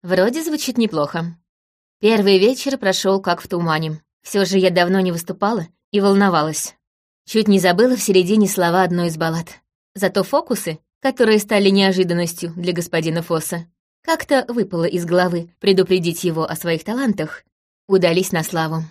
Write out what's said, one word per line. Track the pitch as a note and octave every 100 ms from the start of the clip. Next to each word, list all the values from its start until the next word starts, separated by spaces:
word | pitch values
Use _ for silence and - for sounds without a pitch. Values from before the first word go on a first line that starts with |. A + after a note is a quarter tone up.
Вроде | F3 F#3 G3+ C#4+
звучит | D#4+ D4+ - A#3+
неплохо. | A3 D#3+ C#3+ E3+ E3+ E3 _ _ _ _ _ _
Первый | G#3 A3+ G3+ F#3+
вечер | G#3 C4 C#4 C4
прошёл | G3 F#3 F#3+ G3
как | F#3+ F3
в | -
тумане. | F3 E3+ D#3 D#3+ D#3 _ _
Всё | - G3+
же | F3+ F#3+
я | F#3
давно | F3 F3 F#3+
не | F#3
выступала | E3+ E3+ F#3 G#3 A3+ E3 _ _
и | G3+
волновалась. | G3 G3 G3 E3 D#3 D#3 - _ _ _ _ _ -
Чуть | A3 G#3+
не | G3
забыла | F3+ F3 B3
в | B3
середине | - F#3+ F3+ G#3+ G3
слова | G3+ F3 F3+
одной | F3+ F3 F3
из | D#3+
баллад. | E3 D#3+ E3+ - _ _ _
Зато | - F#3+ G3
фокусы, | F#3+ C#4+ E4+ A3 F3 D#3+ _ _
которые | C4+ C4 A3 G#3+
стали | G#3 G#3 G3
неожиданностью | G3 F#3+ F#3 F3+ F3 E3+ - E3+ E3+
для | F3
господина | F3 E3+ E3+ D#3+ E3
Фосса, | E3 E3 - E3+ E3+ _ _ _
как-то | - D#4+ - C#4 -
выпало | A#3+ G3 E3+
из | E3+ F3
головы | E3+ F3+ F3+ E3+ E3+ _
предупредить | G3+ F#3 F#3 F#3 E3+ E3+
его | F3+ D#3+
о | D#3+ D#3+
своих | E3+ E3
талантах, | F#3 A#3+ C4+ G3+ G#3 - _ _ _ _ -
удались | F#3+ E3+ E3+ F#3+
на | E3+
славу. | D#3+ E3 D#3+ D#3+ D#3+